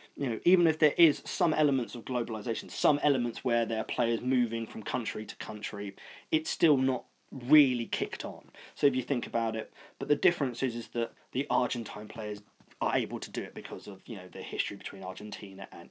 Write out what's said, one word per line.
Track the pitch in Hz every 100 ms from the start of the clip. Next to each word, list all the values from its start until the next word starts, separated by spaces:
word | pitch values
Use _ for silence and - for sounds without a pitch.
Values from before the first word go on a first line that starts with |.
| - -
you | 135
know, | 110
even | 170 180 165
if | 156
there | 151 -
is | 165 139 -
some | - 170
elements | 156 151 131 110
of | 120 113
globalization, | 123 113 110 110 113 95
some | - 165 143
elements | 147 131 120 113
where | 123 117 110
there | 110
are |
players | 110 - 117 117
moving | 123 131 117 113 113
from | 117
country | - 131 110 110 104
to | -
country, | - 107 - 104 101 - - - -
it's | 156 160
still | - 160 135
not | 131 131 - _ -
really | 143 120 151 135 123 110
kicked | - - -
on. | 107 82 - - -
So | - 143
if | 127
you |
think | - 127 113
about | 117 113
it, | 110 - - - -
but | 131
the | 147
difference | 180 - 135 117
is, | 131
is | 117 117
that | 120 117 - _
the | 131 143
Argentine | 127 123 120 110 107 107
players | 113 107 104 - _ _ -
are | 117 127
able | 107 117
to | -
do | 123
it | -
because | - - 98 104
of, | 95 -
you | 104
know, | 92
the | 95
history | - 104 - 98
between | - 98
Argentina | 92 90 107 - 98 95 -
and | 175 -